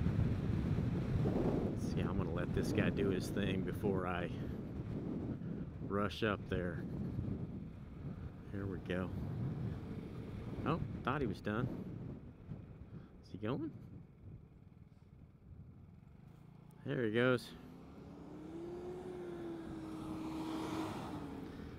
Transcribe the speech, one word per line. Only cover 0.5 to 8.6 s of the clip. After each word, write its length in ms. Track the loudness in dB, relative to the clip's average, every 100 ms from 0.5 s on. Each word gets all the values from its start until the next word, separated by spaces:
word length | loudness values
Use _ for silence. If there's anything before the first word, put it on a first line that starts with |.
| 4 4 4 4 4 4 4 6 6 4 4 4
Let's 200 | 2 2
see, 100 | 2
I'm 160 | 4 4
gonna 140 | 2 2
let 180 | 2
this 180 | 4 4
guy 200 | 4 4
do 180 | 6 4
his 200 | 4 2
thing 320 | 2 4 4
before 440 | 2 2 4 4 4
I 240 | 2 0 0 -2 -4 -4 -4 -2 -2 0 0 -2 -2 -2 -4 -4 -4 0
rush 340 | 2 2 4
up 180 | 4 4 2
there. 320 | 2 2 0 -2 -2 0 0 0 -2 -2 -6 -8 -8 -10 -8 -6 -6 -6 -8 -6
Here 160 | -2